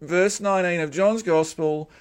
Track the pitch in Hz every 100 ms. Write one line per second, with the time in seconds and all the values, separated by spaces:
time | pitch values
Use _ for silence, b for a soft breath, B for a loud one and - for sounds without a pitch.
0 | 151 175 196 196 202 190 180 170 156 147
1 | 202 220 180 160 160 - 156 151 156 b